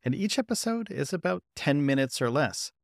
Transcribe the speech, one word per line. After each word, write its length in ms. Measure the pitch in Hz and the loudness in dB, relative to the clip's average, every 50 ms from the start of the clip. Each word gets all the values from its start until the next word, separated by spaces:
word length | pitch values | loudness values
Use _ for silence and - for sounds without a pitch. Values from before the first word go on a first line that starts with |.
| _ | _
And 120 | 127 131 | -2 -2
each 240 | - 196 214 - - | 0 0 -2 0 -2
episode 500 | 240 - 233 - - 226 226 233 226 - | -2 -2 -2 -2 0 -2 -2 -2 -4 -6
is 240 | 190 - 143 - - | -4 -4 -4 -2 -4
about 300 | 170 - 180 185 180 _ _ _ | -2 0 -2 -2 -2 _ _ _
ten 300 | - - 151 139 147 143 | -2 0 2 4 4 4
minutes 360 | 139 139 135 135 131 - - | 4 4 2 2 0 0 0
or 100 | 135 117 | 0 2
less 400 | 120 143 147 107 - - - - _ _ | 2 2 0 0 -2 -6 -10 -10 _ _